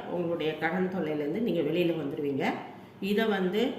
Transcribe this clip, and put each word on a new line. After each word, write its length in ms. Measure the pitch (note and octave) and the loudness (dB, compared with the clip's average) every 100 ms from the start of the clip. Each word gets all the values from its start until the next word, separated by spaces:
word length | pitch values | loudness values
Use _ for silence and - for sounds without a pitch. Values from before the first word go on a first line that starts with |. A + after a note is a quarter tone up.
| - F3 | -4 -2
உங்களுடைய 340 | E3+ E3 D3+ D3+ | 0 0 -2 0
கடன் 280 | E3 F#3 F#3 F#3+ | 0 0 0 0
தொல்லையிலேருந்து 500 | D#3 D3+ D3 F#3 A#3 | -2 0 0 0 0
நீங்க 140 | E3+ D3 | 2 2
வெளியில 280 | D#3+ E3+ D#3+ | 2 2 2
வந்துடுவீங்க. 420 | C#3 D3+ C#3+ C3+ F#3+ - - - - - G3 | -2 -2 -2 0 0 -2 -6 -14 -18 -6 0
இதை 140 | G#3 A3+ G3 | 2 2 2
வந்து 260 | F#3 G#3 C4 | 2 2 0